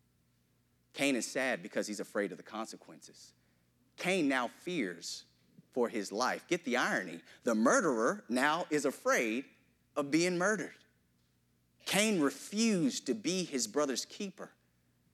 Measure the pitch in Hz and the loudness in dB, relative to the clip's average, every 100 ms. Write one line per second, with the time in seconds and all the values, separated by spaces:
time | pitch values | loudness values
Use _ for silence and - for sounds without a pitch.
0 | _ _ _ _ _ _ _ _ _ - | _ _ _ _ _ _ _ _ _ -2
1 | 143 127 101 135 131 101 101 120 101 101 | 0 2 -2 -2 -2 -2 -4 -4 -4 -6
2 | 95 110 98 87 - 107 110 - - 165 | -4 -2 -2 -4 -10 -10 -10 -12 -20 -20
3 | - - - _ _ _ _ _ _ - | -20 -20 -20 _ _ _ _ _ _ -6
4 | 175 190 139 131 120 - 175 175 95 82 | -2 2 2 2 0 -6 -6 -4 -4 -4
5 | - - - _ _ - - 127 117 110 | -10 -12 -14 _ _ -20 -6 -2 0 -2
6 | 95 98 123 90 - 170 135 120 180 147 | -4 0 0 -2 -2 -4 0 0 2 0
7 | 92 82 - - 123 110 120 254 175 113 | -2 -10 -16 -6 0 4 6 6 4 2
8 | 123 208 - 123 143 165 190 151 135 - | 2 0 -2 0 2 0 0 0 0 -2
9 | 254 247 117 117 - - _ _ _ 147 | 0 2 2 -2 -6 -14 _ _ _ -4
10 | 143 156 180 175 190 214 - - _ _ | 0 2 2 2 2 0 -4 -12 _ _
11 | _ _ _ _ _ _ _ _ - 196 | _ _ _ _ _ _ _ _ -2 2
12 | 220 190 139 - - 208 226 190 139 - | 4 4 2 0 -6 0 2 4 2 0
13 | - 113 127 185 165 139 113 123 147 120 | -2 -4 -2 -2 -2 -2 -2 0 0 -2
14 | - - 196 - - _ _ _ _ _ | -6 -8 -10 -10 -16 _ _ _ _ _
15 | _ | _